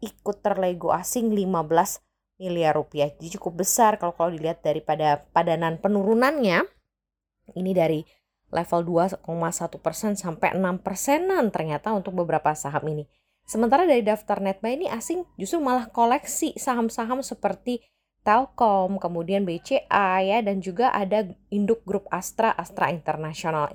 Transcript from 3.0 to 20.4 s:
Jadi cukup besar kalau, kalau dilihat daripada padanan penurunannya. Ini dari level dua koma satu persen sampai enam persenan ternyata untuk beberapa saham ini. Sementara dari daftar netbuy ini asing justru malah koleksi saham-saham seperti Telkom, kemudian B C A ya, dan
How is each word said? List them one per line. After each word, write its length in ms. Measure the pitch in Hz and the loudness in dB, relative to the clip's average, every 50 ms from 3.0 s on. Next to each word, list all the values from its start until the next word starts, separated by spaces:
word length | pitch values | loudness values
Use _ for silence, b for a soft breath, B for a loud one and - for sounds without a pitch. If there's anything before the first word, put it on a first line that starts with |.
| 143 147 - | -2 -2 -2
Jadi 240 | - 160 165 - | -8 -14 -14 -12
cukup 280 | - - 180 170 170 190 | -10 -8 -6 -4 -2 -2
besar 320 | - - - 233 214 214 - | 0 2 4 4 4 4 2
kalau, 120 | 175 175 170 | -2 -4 -2
kalau 200 | - 165 175 170 | 0 -2 -2 -2
dilihat 280 | 156 156 160 165 - - | -2 -4 -4 -4 -2 -2
daripada 600 | 156 147 156 - - 151 151 156 151 147 147 - _ - | -2 -2 -2 -2 -2 -2 2 2 2 2 0 -2 _ 0
padanan 480 | 170 170 170 160 160 170 160 165 160 | 0 2 2 2 0 0 0 0 0
penurunannya. 840 | - 196 208 202 196 208 226 233 254 277 320 294 233 190 170 208 359 - _ _ _ _ _ _ _ _ _ _ _ _ _ _ _ - - | 0 0 2 2 2 2 4 4 4 2 2 2 2 2 4 2 2 -2 _ _ _ _ _ _ _ _ _ _ _ _ _ _ _ -14 -8
Ini 140 | 180 185 190 190 | -4 -4 0 2
dari 280 | 185 165 160 156 151 160 b b b b _ _ _ _ _ - | 4 4 4 2 0 -4 b b b b _ _ _ _ _ -4
level 320 | 165 175 - 170 170 170 | -4 -2 0 0 0 0
dua 240 | 165 175 165 175 190 190 | 2 2 2 2 2 -2
koma 320 | - - - 165 170 165 165 | -6 -8 -8 -4 -2 -2 -2
satu 320 | 175 - 170 165 - - | -4 -4 -6 -8 -8 -6
persen 320 | - - - - 220 214 208 | -4 -4 -4 -2 -2 -4 -4
sampai 400 | - - 175 160 - - - - | -4 -6 -8 -4 -2 -2 0 0
enam 240 | 180 190 180 180 | 0 0 0 -2
persenan 720 | 180 - 196 190 - - 277 285 311 359 381 381 349 247 196 | -4 -6 -6 -6 -2 0 0 2 2 2 2 2 2 2 0
ternyata 400 | - - 160 160 147 143 - 214 226 | 0 -2 -4 -4 -4 -4 -2 -2 -4
untuk 200 | 196 180 196 185 | -2 -4 -4 -4
beberapa 400 | 180 175 160 160 151 - 156 151 | -2 0 0 0 0 2 0 -2
saham 320 | - - 143 151 143 - 156 | -2 -4 -4 -4 -4 -4 -4
ini. 200 | 151 151 147 - _ _ _ _ _ _ _ - | -6 -6 -8 -12 _ _ _ _ _ _ _ -6
Sementara 400 | - 220 233 226 262 294 370 339 | -2 0 4 4 4 6 6 6
dari 160 | 269 240 208 | 4 4 4
daftar 320 | 208 214 214 - - 208 | 2 0 0 -2 -4 -4
netbuy 400 | 196 202 190 196 - - 226 254 | -2 -2 -4 -4 -4 -4 -6 -4
ini 100 | 302 370 - - | -4 -4 -6 -6
asing 320 | 233 - - 330 370 349 - _ - | -6 -6 -6 -6 -6 -6 -8 _ -10
justru 160 | 190 - 349 | -6 -4 -2
malah 320 | 339 294 254 254 254 233 - | 0 0 0 0 0 -2 -2
koleksi 640 | - 240 233 233 254 294 - - - - - - - | 0 2 4 4 4 2 0 -4 -6 -4 -4 -4 -4
saham-saham 720 | - - 269 247 233 226 226 - - 226 220 254 269 262 | -4 -4 -2 0 0 -2 -2 -2 -4 -4 -4 -4 -4 -4
seperti 560 | - 226 - - 196 196 - _ 247 247 226 b b b b b _ _ _ - | -6 -6 -4 -4 -4 -4 -4 _ -6 -6 -6 b b b b b _ _ _ 0
Telkom, 800 | 214 208 240 277 - _ - 247 214 196 190 185 185 196 190 - | 2 4 4 2 0 _ 2 2 4 4 4 2 0 -2 -4 -4
kemudian 400 | 170 175 165 165 170 196 202 202 | -4 -4 -4 -2 -2 0 0 0
B 160 | 180 165 170 | -2 -4 -6
C 240 | - - 269 262 - - | -4 -2 -2 -2 0 2
A 320 | - 202 202 185 185 190 190 | 2 2 4 4 2 2 2
ya, 160 | 190 208 | 2 2
dan 240 | 240 | 2